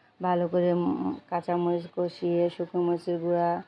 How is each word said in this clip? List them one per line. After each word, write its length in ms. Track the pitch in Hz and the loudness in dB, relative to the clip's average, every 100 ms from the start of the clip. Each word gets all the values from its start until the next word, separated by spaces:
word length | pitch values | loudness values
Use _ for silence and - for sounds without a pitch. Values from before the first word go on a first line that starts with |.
| _ - | _ -6
ভালো 260 | 180 175 175 | 0 0 2
করে, 220 | 175 175 | 2 2
উম, 400 | 175 175 - - - - | 2 2 0 -2 -6 -6
কাঁচামরিচ 560 | 175 170 175 175 175 170 - | -6 -2 0 0 0 -4 -4
কষিয়ে, 480 | 175 - 180 170 175 | -4 -2 0 2 2
শুকনো 300 | - 170 180 | -2 -4 -2
মরিচের 360 | 175 170 175 170 | 0 0 -2 -4
গুঁড়া 320 | 170 175 170 175 | 0 0 2 -2